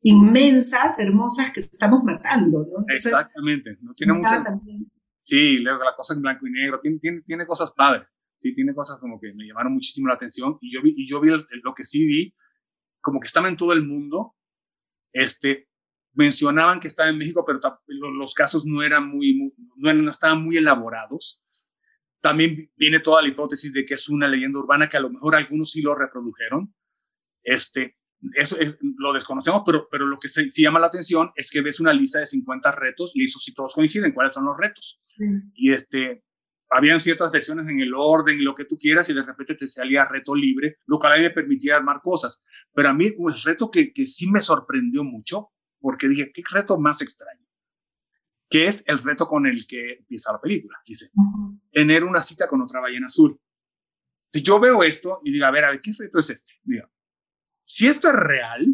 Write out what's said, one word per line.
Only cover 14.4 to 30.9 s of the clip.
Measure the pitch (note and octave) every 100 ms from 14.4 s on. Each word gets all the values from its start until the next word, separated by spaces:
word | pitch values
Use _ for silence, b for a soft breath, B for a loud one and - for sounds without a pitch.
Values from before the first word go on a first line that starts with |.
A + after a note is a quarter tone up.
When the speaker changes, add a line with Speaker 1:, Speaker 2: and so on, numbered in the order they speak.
| _ _ _ _ _ _ _
Speaker 2:
este, | B2+ C3 - C#3 C3+ _ _ _ _ _
mencionaban | C3+ D3 C#3+ C#3+ D3+ E3 F3+
que | E3+
estaba | - D#3+
en | D#3
México, | D3+ E3+ D#3+
pero | C3
ta-, | C3 - _
lo-, | C#3 C#3+
los | C3+ C3+
casos | - C#3 D#3+ D3
no | D3
eran | D3 D3 C#3+
muy, | C#3+ C#3
muy, | C3+ C#3 B2+ A#2+ C3
no | D3
eran, | D#3
no | D3+
estaban | - D#3+ D#3+
muy | D#3+ E3
elaborados. | D#3 B2+ A2+ A2+ A2 C#3+ - - _ _ _ _ _ _ _ _
También | D3+ D3+ E3 D3+
vi-, | - _
viene | D3+ D#3+
toda | D#3 D#3
la | D3
hipótesis | C3+ D3 C#3 D3
de | C3+
que | C3
es | C#3 -
una | D3 C#3+
leyenda | C3+ C3+ C#3
urbana, | C3+ D3 D3+
que | D3
a |
lo | C3
mejor | B2 D3 D#3
algunos | C3+ D3+ D#3
sí | D#3
lo | D3
reprodujeron. | D3 C3 B2+ A#2+ - A2+ C#3 G3+ _ _ _ _ _ _ _
Este, | A#2+ D#3 - C#3 B2+ _ _ _ C3+
eso | C#3+ D3+ E3+
es, | D3+ D3+ C#3+ C3+
lo | C#3
desconocemos, | C#3 - C3 D#3+ G3+
pero, | G3+ D#3 -
pero | C#3+ C#3
lo | C#3
que | -
se, | D#3+ C#3
sí | -
llama | D3+ E3
la |
atención | E3